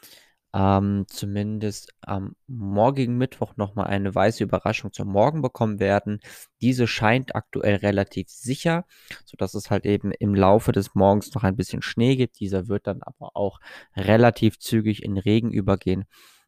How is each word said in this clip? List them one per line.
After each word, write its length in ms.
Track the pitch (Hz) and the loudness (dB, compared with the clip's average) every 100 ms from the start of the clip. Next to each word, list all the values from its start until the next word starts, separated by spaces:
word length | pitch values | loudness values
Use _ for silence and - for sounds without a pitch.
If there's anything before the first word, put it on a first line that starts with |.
| - - _ _ _ | -20 -20 _ _ _
ähm, 520 | - 98 98 101 101 95 | 0 2 4 2 -2 -4
zumindest 840 | - 101 101 104 107 107 98 - _ | -8 -6 -4 -4 -4 -6 -8 -16 _
am 340 | - 98 98 - - | -8 -8 -8 -14 -14
morgigen 720 | 127 98 101 113 139 120 120 | -8 -2 2 2 2 -2 -2
Mittwoch 400 | 127 - 117 - | -4 -4 -8 -4
noch 180 | 101 | -6
mal 100 | 104 | -4
eine 300 | 95 98 98 | -4 -2 -2
weiße 300 | 95 101 113 | 2 0 0
Überraschung 480 | 98 90 - 107 101 | -2 -2 -2 -4 -8
zum 160 | - 101 | -10 -4
Morgen 320 | 98 120 156 | 2 2 2
bekommen 400 | 131 - 110 101 | -6 -2 -2 0
werden. 400 | 98 101 - 104 - - - _ | 2 0 0 -8 -10 -20 -20 _
Diese 260 | 117 127 120 | 0 2 0
scheint 480 | - 110 123 131 | 2 2 2 0
aktuell 420 | - - - 104 101 | -8 -6 -4 0 2
relativ 520 | 104 101 98 - 92 | 2 0 -2 -4 -12
sicher, 560 | - 113 135 170 165 - _ - - | -12 -6 -2 0 -2 -4 _ -20 -20
sodass 300 | - - 95 | -20 -8 -6
es 160 | 107 - | -6 -2
halt 160 | 101 - | -2 2
eben 260 | 101 101 | 0 0
im 220 | - 104 | -2 0
Laufe 380 | 98 95 107 - | 4 6 6 4
des 220 | 104 98 | 0 0
Morgens 400 | 101 98 104 - | 2 4 4 0
noch 80 | 107 | -2
ein 140 | 95 104 | -2 -2
bisschen 260 | - 92 | -4 -6
Schnee 340 | - - 120 131 | -8 0 0 2
gibt. 220 | 120 _ | -2 _
Dieser 300 | 98 95 92 | -6 -4 -4
wird 180 | 101 - | -6 -4
dann 160 | 95 | -8
aber 320 | - - - | -12 -18 -14
auch 260 | - 101 - - - - - | -6 -6 -6 -20 -20 -14 -6
relativ 640 | 95 110 120 113 113 - | 4 6 6 6 0 0
zügig 440 | - 113 107 107 | -2 0 0 -2
in 140 | - 98 | -4 -2
Regen 340 | 101 110 117 | 2 2 2
übergehen. 540 | 107 95 98 - 92 95 _ - _ | -2 0 0 0 -2 -4 _ -20 _